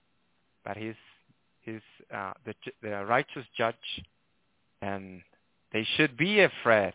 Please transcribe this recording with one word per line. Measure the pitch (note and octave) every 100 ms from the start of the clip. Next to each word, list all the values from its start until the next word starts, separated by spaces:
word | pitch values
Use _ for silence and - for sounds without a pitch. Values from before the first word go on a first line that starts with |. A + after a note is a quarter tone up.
| _ _ _ _ _ _
but | - G2
he's, | A2 A2 - _ _ _ _ _
he's, | - A2 - - -
uh, | G#2 F#2+ -
the | A2+ -
ju-, | - -
the | G#2+ G2+ G2+
righteous | B2 D3 D3 A#2+ -
judge, | A2+ - - - - _ _ _ _ _ _ _
and | G2 G2 F#2+ F#2 - _ _ _ _
they | A2 A2 -
should | D#3 A#2+
be | F3 G#3+
afraid, | E3 - A#2+ A2 F#2+